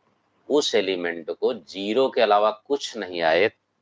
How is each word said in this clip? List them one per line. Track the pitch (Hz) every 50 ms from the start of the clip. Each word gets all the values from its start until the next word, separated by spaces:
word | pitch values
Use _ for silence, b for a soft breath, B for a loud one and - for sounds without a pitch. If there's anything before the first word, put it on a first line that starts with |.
| _ _ _ _ _ _ _ _ _ -
उस | 131 147 143 - -
element | 110 98 92 95 87 87 87 85 85 80 82
को | 85 - - 117 127
ज़ीरो | 107 - - - 95 98 101 110 127 135 131
के | 131 135
अलावा | 117 104 104 104 104 107
कुछ | 107 - _ _ 143 139 - - - 113
नहीं | 98 90 90 87
आए, | 82 80 80 85 98 113 - _ _ _ _ _